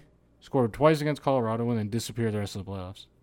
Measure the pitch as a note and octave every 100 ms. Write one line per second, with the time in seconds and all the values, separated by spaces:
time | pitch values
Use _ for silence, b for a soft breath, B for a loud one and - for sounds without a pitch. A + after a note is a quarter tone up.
0 | - _ _ _ - C#3 A#2+ G2 D3 D#3+
1 | D3 - - C3+ A2+ A2+ A#2+ A#2+ G#2 A2
2 | - - A2+ G#2 G2+ G#2 F2+ G2 F2+ F#2
3 | - _